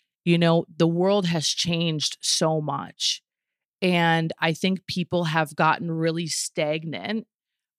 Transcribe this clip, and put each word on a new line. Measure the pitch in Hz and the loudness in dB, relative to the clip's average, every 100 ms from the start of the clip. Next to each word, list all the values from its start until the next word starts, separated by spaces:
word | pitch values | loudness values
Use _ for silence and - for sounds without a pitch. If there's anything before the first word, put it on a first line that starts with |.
| _ _ | _ _
You | 180 170 | 0 4
know, | 170 165 - | 4 4 0
the | 156 165 | 0 2
world | 170 190 202 175 | 4 2 2 2
has | 170 147 | 0 -2
changed | - 170 170 170 156 - - | -2 -2 0 -2 -2 -4 -6
so | - - 160 160 | -4 0 2 0
much. | 147 139 87 - - - _ _ _ _ _ - | -2 -6 -8 -6 -4 -4 _ _ _ _ _ -4
And | 185 175 170 165 165 - | 0 2 4 2 0 -2
I | 165 | -2
think | 160 185 185 - | 0 -2 -2 -4
people | 185 170 175 | -6 -2 -2
have | 170 160 151 | 0 0 -2
gotten | 151 160 - 170 | 2 2 2 -2
really | 165 165 160 165 | -2 -2 -2 -4
stagnant | - - - 151 156 160 113 92 220 - _ _ _ _ | -6 -6 -4 -2 -2 -4 -10 -6 -8 -8 _ _ _ _